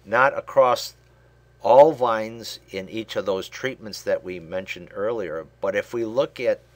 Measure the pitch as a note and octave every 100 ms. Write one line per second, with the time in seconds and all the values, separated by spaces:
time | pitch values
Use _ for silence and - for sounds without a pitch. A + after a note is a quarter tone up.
0 | G2 A2+ C3+ - - C#3 B2+ A#2+ - -
1 | _ _ _ _ _ _ G2+ B2+ D#3 C3
2 | A#2+ A2 A2 A#2 G#2+ - - F#2+ F#2 G#2+
3 | G#2+ A2 G2 F#2+ F2+ - C3 B2+ A2 F#2+
4 | G2+ F#2+ F2+ F2+ E2 F#2 F#2+ F2 E2+ -
5 | G#2 A#2 F2+ D#2+ D2+ _ G2 G2 - A#2+
6 | A2+ A#2+ D#3+ - A#2 G#2 _